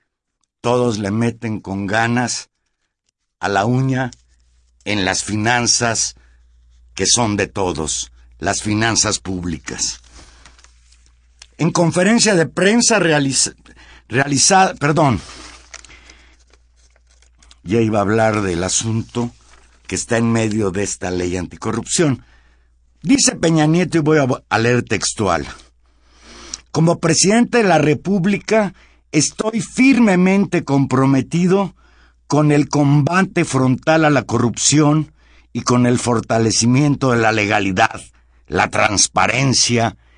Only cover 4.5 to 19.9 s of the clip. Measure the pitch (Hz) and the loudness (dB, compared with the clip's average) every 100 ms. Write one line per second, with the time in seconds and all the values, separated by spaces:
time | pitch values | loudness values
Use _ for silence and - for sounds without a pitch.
4.5 | _ _ _ 98 104 92 92 - 104 110 | _ _ _ -6 -2 -2 -2 -4 -4 0
5.5 | 120 113 - 120 110 - - _ _ _ | 0 0 0 -2 -2 -6 -8 _ _ _
6.5 | _ _ _ - - 95 120 117 101 95 | _ _ _ -16 -6 -2 0 0 -2 -4
7.5 | 104 92 76 76 - - - - - 87 | -4 -4 -4 -6 -8 -10 -16 -20 -8 -6
8.5 | 101 107 104 113 98 107 95 - 90 87 | -4 -4 -2 0 0 -2 -4 -6 -8 -6
9.5 | 76 - 62 - - _ - - - - | -8 -10 -8 -8 -10 _ -20 -20 -20 -20
10.5 | _ _ _ _ _ _ _ _ _ - | _ _ _ _ _ _ _ _ _ -18
11.5 | - 160 175 165 180 185 233 214 180 160 | -4 -2 0 0 2 2 2 2 2 0
12.5 | - 185 233 233 214 170 147 139 127 - | 0 2 2 2 2 2 2 0 -2 -4
13.5 | - - - - - - 120 143 139 - | -6 -20 -20 -20 -20 -6 -2 0 0 4
14.5 | 190 190 127 143 160 143 95 - - - | 4 2 0 -2 2 2 0 -4 -18 -20
15.5 | - - - - - - - _ _ _ | -20 -20 -20 -20 -20 -20 -20 _ _ _
16.5 | _ _ _ _ _ _ _ _ _ - | _ _ _ _ _ _ _ _ _ -20
17.5 | - 85 117 110 107 98 113 110 107 95 | -16 -2 0 2 2 2 2 2 0 -2
18.5 | 85 92 - 113 110 - 120 120 - _ | -2 -2 -4 -4 -4 -6 -6 -6 -8 _
19.5 | - _ _ - | -20 _ _ -10